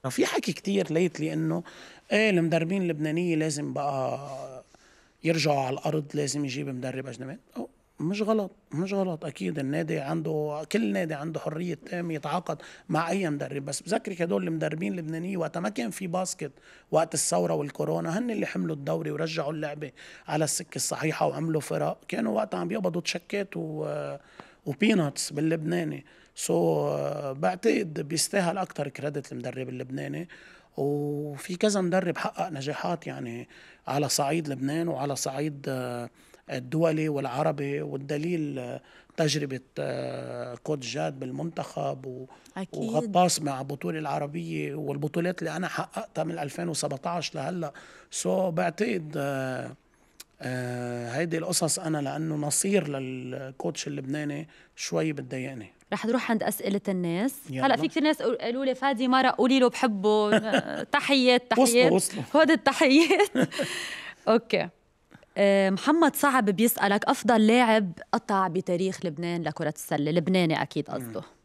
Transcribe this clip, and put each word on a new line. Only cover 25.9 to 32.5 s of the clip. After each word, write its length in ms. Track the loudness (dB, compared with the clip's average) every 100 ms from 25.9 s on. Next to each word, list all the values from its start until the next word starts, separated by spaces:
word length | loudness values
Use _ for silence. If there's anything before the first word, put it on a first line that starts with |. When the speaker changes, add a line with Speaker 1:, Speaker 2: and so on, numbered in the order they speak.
| -6 -12 -20 _ -10 0
Speaker 1:
So، 40 | 2 4 2 0 -2 -2 -4 -6
بعتقد 680 | -2 -2 2 2 2 0 -6 -4
بيستاهل 500 | -2 0 2 2 0
أكتر 300 | -4 -4 -6
كريدت 440 | -4 -6 -6 -8
المدرب 380 | -8 -8 -6 -8
اللبناني، 600 | -8 -8 -8 -6 -8 -10 -14 -20 -20 _ -4
وفي 800 | -2 0 -2 -4 -6 -10 -10 0
كذا 260 | 2 2
مدرب 360 | 2 2 0 -2
حقق 320 | -4 -2
نجاحات 580 | -4